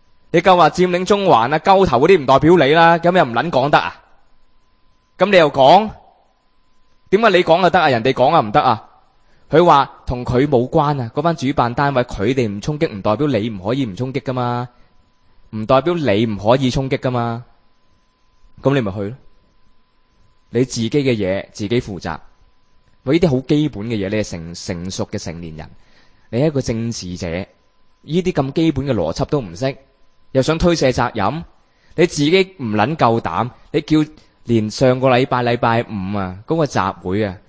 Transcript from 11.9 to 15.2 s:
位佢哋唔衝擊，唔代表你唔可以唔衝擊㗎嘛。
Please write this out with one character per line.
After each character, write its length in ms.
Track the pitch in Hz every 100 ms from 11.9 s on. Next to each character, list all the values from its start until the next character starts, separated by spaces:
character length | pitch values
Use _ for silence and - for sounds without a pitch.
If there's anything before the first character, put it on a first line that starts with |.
位 100 | 131
佢 300 | 120 - 104
哋 160 | 131 110
唔 100 | 101
衝 180 | 156 147
擊， 120 | 160
唔 100 | 101
代 140 | 104 107
表 100 | 151
你 240 | 110 117
唔 140 | 101
可 100 | 95
以 120 | 139 120
唔 100 | 90
衝 160 | 131
擊 80 | 127
㗎 140 | -
嘛。 340 | 127 120 120 123 _ _ _ _ _